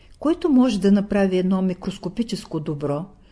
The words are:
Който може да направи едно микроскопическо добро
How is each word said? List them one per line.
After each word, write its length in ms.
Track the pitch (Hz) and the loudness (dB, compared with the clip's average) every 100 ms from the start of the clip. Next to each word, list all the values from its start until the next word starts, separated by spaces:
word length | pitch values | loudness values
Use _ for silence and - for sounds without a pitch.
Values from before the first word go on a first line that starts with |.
| - - | -20 -6
Който 300 | 285 339 339 | -2 0 2
може 300 | 254 254 208 | 4 4 4
да 120 | 196 | 4
направи 460 | 202 202 208 196 185 | 4 2 0 2 2
едно 240 | 185 190 | 0 0
микроскопическо 960 | 185 180 - 185 180 185 226 190 - 160 | 0 -4 -8 -8 -8 -6 -6 -6 -8 -8
добро 460 | 156 147 143 143 185 - - | -6 -6 -4 -6 -8 -16 -20